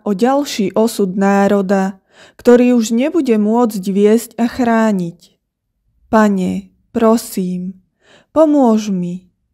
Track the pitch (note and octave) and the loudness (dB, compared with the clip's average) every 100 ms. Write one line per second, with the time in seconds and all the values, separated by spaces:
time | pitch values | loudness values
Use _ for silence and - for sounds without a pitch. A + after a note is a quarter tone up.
0 | G#3 F#3+ A#3+ C#4 C#4+ - F#3+ A3 A3+ - | -6 -2 0 0 -2 -4 -4 -2 -2 -2
1 | G3 F#3+ G3 G3 G3 G3+ F#3+ G3 F#3+ G3 | -4 0 0 2 2 0 0 -2 -2 -6
2 | _ _ - - - A#3+ B3 B3 G#3+ A3+ | _ _ -20 -2 4 4 6 2 0 -2
3 | D4 E4+ C4 G#3+ G#3 A#3 A#3+ G#3 F#3 G3 | -2 -2 0 0 0 0 0 -2 -4 2
4 | G#3 A3+ - - A#3 - A#3 A3+ A3 G3 | 2 2 -2 -4 -4 -2 0 0 0 -2
5 | E3+ E3+ _ _ _ _ _ _ _ _ | -6 -10 _ _ _ _ _ _ _ _
6 | _ A3 G#3+ G3 F#3 F#3 - _ _ A#3 | _ 2 2 0 -2 -4 -10 _ _ -2
7 | A3+ A3+ - - F3+ F3+ F#3 - _ _ | 2 2 -2 -6 -6 -6 -10 -14 _ _
8 | _ _ _ D4 D#4+ D4 B3 A3 G#3 F#3 | _ _ _ 0 2 2 2 2 -2 -4
9 | F3 F3+ - _ _ | -6 -10 -14 _ _